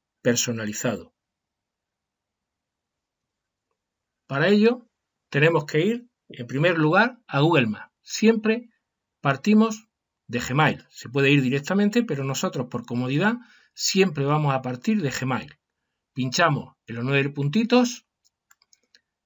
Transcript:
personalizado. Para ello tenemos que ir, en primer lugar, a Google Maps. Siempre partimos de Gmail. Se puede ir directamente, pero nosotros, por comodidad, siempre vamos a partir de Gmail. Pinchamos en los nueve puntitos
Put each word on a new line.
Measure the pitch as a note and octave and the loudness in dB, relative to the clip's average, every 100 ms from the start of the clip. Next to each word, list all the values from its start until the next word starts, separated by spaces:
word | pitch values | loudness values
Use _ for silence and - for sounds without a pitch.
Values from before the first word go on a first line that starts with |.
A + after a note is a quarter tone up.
| _ _ | _ _
personalizado. | A#2+ A#2+ - A2+ G#2+ G#2 B2+ G2+ - _ _ _ _ _ _ _ _ _ _ _ _ _ _ _ _ _ _ _ _ _ _ _ _ _ _ _ _ _ _ _ _ | -2 0 -2 -6 -8 -4 -4 -6 -12 _ _ _ _ _ _ _ _ _ _ _ _ _ _ _ _ _ _ _ _ _ _ _ _ _ _ _ _ _ _ _ _
Para | C#3 E3+ | -2 2
ello | G#3 A3 B3 - _ _ _ _ | 4 4 2 -8 _ _ _ _
tenemos | C#3 D#3 E3+ D3+ | 2 4 2 0
que | D3+ F#3+ | 0 0
ir, | A#3+ - _ _ | -2 -8 _ _
en | - B2 | -14 -6
primer | C3 E3+ D#3+ | 0 2 2
lugar, | D3+ F#3 A#3+ - - | 2 4 2 -4 -6
a | C#3 | 0
Google | D#3 D#3+ A2 | 4 4 2
Maps. | G#2 - _ | -4 -14 _
Siempre | - - G#3+ A3+ G#3+ A#3 - _ _ _ _ _ | -14 2 2 4 0 -2 -6 _ _ _ _ _
partimos | C#3 C3+ G#3 G#3+ A3 A3 _ _ _ _ - | -2 -2 2 4 2 -2 _ _ _ _ -8
de | A#2+ | -8
Gmail. | - C#3 C#3+ - _ | -2 0 2 0 _
Se | - A#2 | -20 -6
puede | C#3 C#3 | 0 4
ir | C#3+ | 4
directamente, | B2+ C#3 D3 G3 G#3 A#3+ | 2 -2 -2 0 0 0
pero | A3+ C#3 | -2 -6
nosotros, | C3+ C3 F#3 C#3 B2 | -6 -4 -4 -6 -6
por | A#2+ - | -8 -6
comodidad, | A#2+ B2+ C#3+ G#3 A#3+ - _ _ - | -4 -2 0 0 -2 -10 _ _ -8
siempre | - F#3+ F#3 D3 C#3 | -2 0 0 0 0
vamos | D3+ D3 C3 | 0 0 -2
a | |
partir | B2+ B2+ - G#3+ | -4 -6 -2 -2
de | C#3+ | -2
Gmail. | - B2+ A#2 - - _ _ _ _ _ | -4 -4 -4 -8 -20 _ _ _ _ _
Pinchamos | - B2+ D3 E3 B2+ - _ - | -6 -4 0 2 0 -6 _ -14
en | A#2 | -8
los | B2+ | -2
nueve | C#3 C#3+ | 0 0
puntitos | C#3+ C#3+ G#3+ A#3 B3 B3 - _ _ _ _ _ _ _ _ _ _ _ _ | -4 -2 0 2 2 2 -4 _ _ _ _ _ _ _ _ _ _ _ _